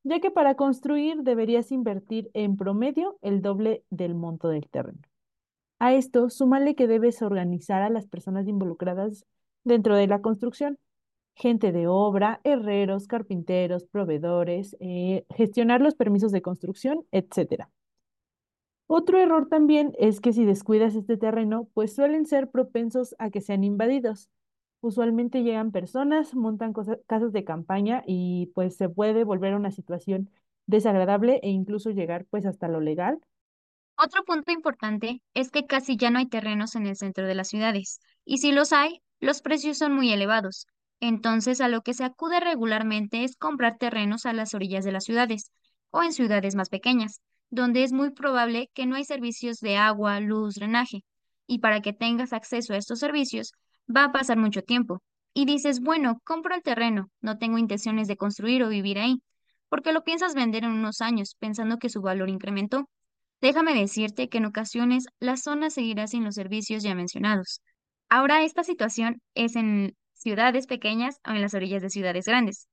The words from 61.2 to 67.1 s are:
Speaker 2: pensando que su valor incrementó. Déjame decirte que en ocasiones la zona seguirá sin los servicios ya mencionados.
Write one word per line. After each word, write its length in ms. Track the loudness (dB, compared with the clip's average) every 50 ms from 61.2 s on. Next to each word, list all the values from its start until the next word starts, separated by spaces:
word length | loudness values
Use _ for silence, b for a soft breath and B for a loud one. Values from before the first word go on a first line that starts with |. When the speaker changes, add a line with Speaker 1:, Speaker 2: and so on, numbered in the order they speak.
| -2 -6 -8 _
Speaker 2:
pensando 400 | -8 -6 -4 -4 -2 -2 -4 -2
que 100 | -4 -6
su 100 | -6 -4
valor 300 | -4 -2 -2 -2 -2 -4
incrementó. 580 | -4 -6 -6 -6 -4 -4 -4 -2 -4 -4 -4 _ _ _ _ _ _ _ _ _ _ _
Déjame 320 | 2 4 4 4 2 2 2
decirte 560 | 2 0 0 0 -2 -4 -4 -2 -6 -6 -4
que 80 | -2
en 80 | -2 -2
ocasiones 640 | -2 -4 -6 -8 -6 -4 0 2 2 2 0 -2 -6 _ _
la 180 | -4 -4 -4
zona 340 | -4 -4 -4 -4 -2 -2 -4
seguirá 340 | -2 -4 -4 -4 -4 -4 -6
sin 180 | -4 -4 -4 -4
los 120 | -4 -4
servicios 480 | -6 -6 -6 -6 -6 -6 -6 -6 -4 -4
ya 100 | -4 -2
mencionados. 720 | -2 -4 -6